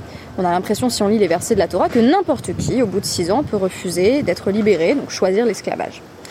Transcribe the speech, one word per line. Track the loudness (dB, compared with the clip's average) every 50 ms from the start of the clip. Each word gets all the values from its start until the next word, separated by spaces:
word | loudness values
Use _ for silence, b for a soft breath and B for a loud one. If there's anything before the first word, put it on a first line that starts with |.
| B B B B B B B -2
on | 0
a | 0
l'impression, | 0 0 0 -2 -2 0 0 -2
si | 0 0 0
on | 2
lit | 4 4
les | 2 2
versets | 2 0 0 0 2
de | 2
la | 2 0
Torah, | 2 0 0 2
que | 4 4
n'importe | 4 4 4 4 2 0 -2 -2 -2 -6 -6
qui, | -4 -2 -2 0 0 0
au |
bout | 0 0 -2
de | -4
six | -4 -4 -2 -2 0
ans, | 0 0 0
peut | -2 -2
refuser | -2 -2 -2 -4 -4 -8 -6 -2 2 2 2 2 2 2
d'être | 0 -2 -2 -2 -2
libéré, | 0 2 2 2 4 4 4 2 2
donc | 0 -2 -6
choisir | -4 -2 0 2 2 2 2
l'esclavage. | 0 0 -2 -4 -6 -6 -6 -6 -8 -10 -14 -20 -20 -20 -20 B B